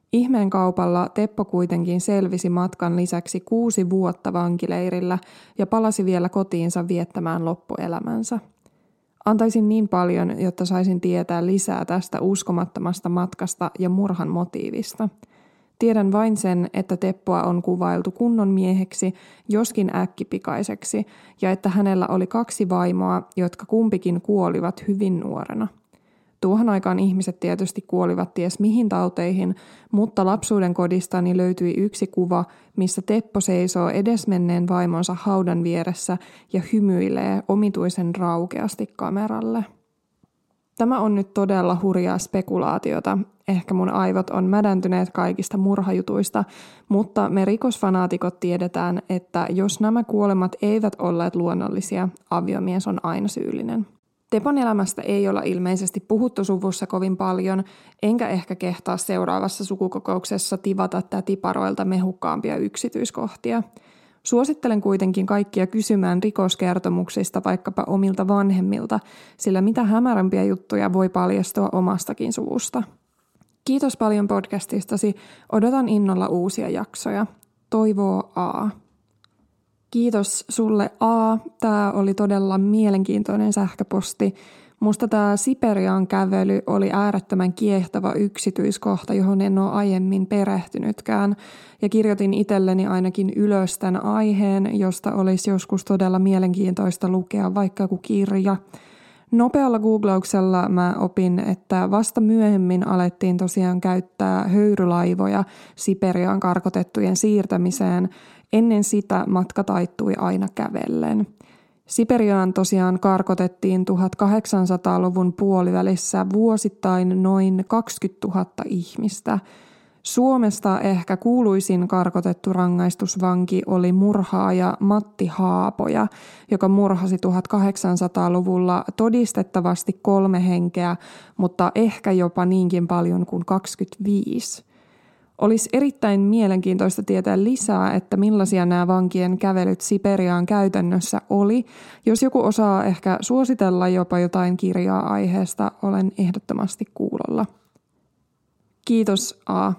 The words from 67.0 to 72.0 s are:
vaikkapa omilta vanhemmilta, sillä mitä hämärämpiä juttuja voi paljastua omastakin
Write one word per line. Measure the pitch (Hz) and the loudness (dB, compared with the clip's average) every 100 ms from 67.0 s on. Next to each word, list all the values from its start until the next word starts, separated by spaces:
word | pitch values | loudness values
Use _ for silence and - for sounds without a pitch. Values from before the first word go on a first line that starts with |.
| 180 - 185 190 190 | -2 -4 -4 -2 -2
vaikkapa | 185 - - - | -2 -4 -4 -2
omilta | 190 196 190 190 | 0 0 0 0
vanhemmilta, | 202 196 185 185 208 226 220 - - - - | 2 2 2 0 -2 -2 -4 -6 -20 -20 -6
sillä | 208 190 | -2 2
mitä | 196 226 | 2 2
hämärämpiä | 220 220 247 214 190 196 | 2 2 2 2 2 2
juttuja | 196 185 - 208 196 | 0 -2 -2 -2 0
voi | 185 185 | 2 2
paljastua | 185 180 196 185 - 202 | 0 0 0 -2 -2 0
omastakin | 185 185 190 | 0 0 -2